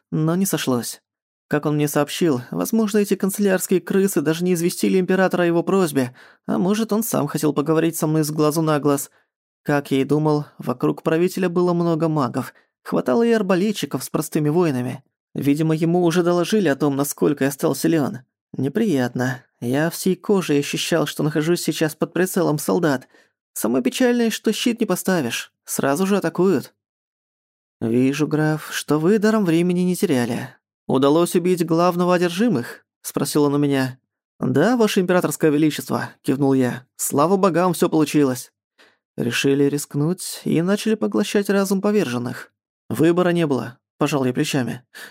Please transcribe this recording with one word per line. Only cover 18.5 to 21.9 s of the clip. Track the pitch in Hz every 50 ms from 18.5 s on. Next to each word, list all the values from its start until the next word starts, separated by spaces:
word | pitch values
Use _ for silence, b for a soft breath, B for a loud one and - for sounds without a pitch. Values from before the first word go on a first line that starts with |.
| -
Неприятно. | - 127 139 139 214 233 220 165 135 123 120 123 123 123 131 131 127 - _ _ _
Я | - 120 127 139 156 170
всей | - - - 185 185
кожей | 175 - - 208 190 170 - 151 143
ощущал, | 143 - - 160 - - 175 160 156
что | 147 - - 151
нахожусь | 156 151 160 151 160 175 170 -
сейчас | - 156 - 165 156